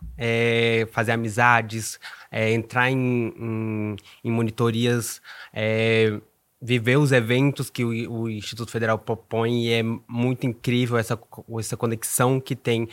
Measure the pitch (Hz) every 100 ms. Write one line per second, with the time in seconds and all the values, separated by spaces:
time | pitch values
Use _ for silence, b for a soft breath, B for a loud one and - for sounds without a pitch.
0 | - - 117 117 117 117 117 113 113 -
1 | 113 117 113 104 120 117 110 110 107 -
2 | B B B 113 110 113 113 123 123 131
3 | 127 123 113 - 113 110 110 107 107 101
4 | B B 117 113 113 110 117 113 120 120
5 | 113 - B B B 110 110 110 113 113
6 | 110 104 - _ _ _ 120 123 110 139
7 | 143 131 113 123 143 139 127 - 120 117
8 | 117 117 113 107 - 113 113 113 113 110
9 | - 110 - 113 117 120 117 117 113 117
10 | - 120 123 127 131 113 - 123 123 117
11 | 110 113 - - - 113 107 117 117 113
12 | - - 127 131 - 123 - 113 113